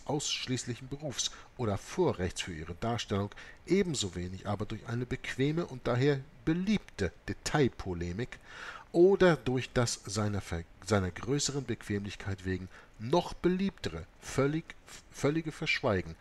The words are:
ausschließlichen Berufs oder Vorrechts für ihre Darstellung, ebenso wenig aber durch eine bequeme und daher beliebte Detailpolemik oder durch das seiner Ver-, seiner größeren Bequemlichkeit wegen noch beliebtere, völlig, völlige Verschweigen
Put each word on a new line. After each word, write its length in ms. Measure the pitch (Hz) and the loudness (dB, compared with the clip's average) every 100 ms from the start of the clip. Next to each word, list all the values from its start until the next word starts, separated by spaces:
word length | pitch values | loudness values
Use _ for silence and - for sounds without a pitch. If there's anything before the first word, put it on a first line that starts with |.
ausschließlichen 800 | - 147 - - - 123 - 120 131 | -4 -2 -2 -4 -2 -4 -4 -8 -10
Berufs 420 | 139 151 - - - - - | -8 -6 -4 -6 -6 -14 -4
oder 200 | 117 95 | -2 -2
Vorrechts 640 | - - 165 104 90 - | -2 2 2 2 -2 -4
für 120 | - | -6
ihre 220 | 78 80 | -8 -8
Darstellung, 540 | 87 113 117 - 101 101 - - - - | -4 -2 -2 0 0 -2 -6 -18 -16 2
ebenso 480 | 190 180 135 98 | 2 2 -2 -4
wenig 320 | 85 90 95 - | -4 -6 -6 -4
aber 180 | 113 | -4
durch 220 | 107 110 - | -4 -8 -4
eine 180 | 117 | -4
bequeme 600 | 123 131 - - 139 160 | -2 -4 -4 0 0 0
und 220 | 170 127 - | -4 -4 0
daher 340 | 123 143 139 135 - | 4 4 2 -2 -4
beliebte 640 | - 170 190 208 - - 92 - - | 0 0 2 0 0 -4 -4 -4 -8
Detailpolemik 1120 | 95 - 151 123 - - 87 87 90 123 - - - - - - | -8 0 2 2 0 -6 -4 -4 -4 -6 -10 -16 -16 -14 -14 0
oder 440 | 170 185 196 185 | 6 8 10 8
durch 360 | 156 - 127 - | 6 2 0 2
das 260 | 127 120 - | 2 2 0
seiner 360 | - 101 104 98 | -4 -2 0 -2
Ver-, 220 | - 85 85 - | -2 -6 -6 -12
seiner 260 | 90 104 92 | 2 4 4
größeren 540 | - - 143 - 139 | -2 -2 0 0 -2
Bequemlichkeit 800 | 127 110 - 101 101 - 98 95 | -4 -4 -2 -2 -2 -6 -6 -4
wegen 240 | 92 92 92 - - - | -2 -4 -6 -14 -20 -10
noch 360 | 110 170 - | 0 2 0
beliebtere, 720 | - 175 185 196 - - 80 85 - | 0 0 2 0 -2 -6 -6 -10 -14
völlig, 460 | - - 139 156 - - - - - | -4 2 2 0 -4 -14 -20 -20 -18
völlige 420 | - 135 160 160 | -2 0 0 -4
Verschweigen 600 | - 156 - 127 95 82 82 | -4 -2 2 2 2 0 -10